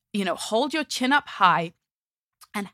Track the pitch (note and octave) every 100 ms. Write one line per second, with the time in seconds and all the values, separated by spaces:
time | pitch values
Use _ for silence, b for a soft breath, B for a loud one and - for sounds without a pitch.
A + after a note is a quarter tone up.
0 | _ G3+ F#3 D#3 - A3 C#4+ D#4+ D4 -
1 | B3+ C#4+ - - F#3 D#3+ E3+ - _ _
2 | _ _ _ _ - G#3 G3